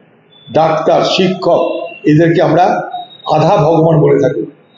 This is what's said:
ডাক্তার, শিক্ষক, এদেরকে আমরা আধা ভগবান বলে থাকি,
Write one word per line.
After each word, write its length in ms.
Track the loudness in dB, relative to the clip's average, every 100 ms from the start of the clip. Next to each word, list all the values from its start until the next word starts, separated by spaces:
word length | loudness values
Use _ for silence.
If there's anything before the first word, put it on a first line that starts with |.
| _ _ _ _ -6
ডাক্তার, 540 | -2 0 0 0 0
শিক্ষক, 560 | 0 0 -2 -2 0 0 -2 -6 -12 -6
এদেরকে 360 | 0 2 2 2
আমরা 220 | 2 2 2 0 -6 -12 -16 -14 -4
আধা 200 | 0 2 2
ভগবান 320 | 2 2 2 2
বলে 160 | 2 2
থাকি, 220 | 0 -4 -8 -14 _